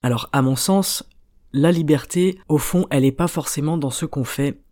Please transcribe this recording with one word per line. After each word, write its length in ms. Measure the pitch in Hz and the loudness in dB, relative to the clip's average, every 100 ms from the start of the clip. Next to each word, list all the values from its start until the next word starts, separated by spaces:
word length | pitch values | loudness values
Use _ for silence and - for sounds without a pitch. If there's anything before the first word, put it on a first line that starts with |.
Alors, 260 | - 120 - | -2 -2 -2
à 100 | 143 | 0
mon 140 | 131 131 | 0 0
sens, 520 | - 196 190 - - _ _ _ _ | 2 2 0 -6 -10 _ _ _ _
la 200 | 135 156 | 0 2
liberté, 640 | 170 156 147 - 175 185 185 - | 2 4 2 2 0 0 -2 0
au 100 | 151 | 0
fond, 280 | - 180 190 | 2 0 2
elle 140 | 143 | 2
est 80 | 135 | 2
pas 160 | 131 175 | 2 -2
forcément 500 | - 143 - 147 165 | -2 -6 -4 -2 -2
dans 120 | 139 | -4
ce 140 | 120 | -4
qu'on 200 | 156 - | -6 -4
fait 380 | 123 - 139 139 _ | -6 -2 -4 -4 _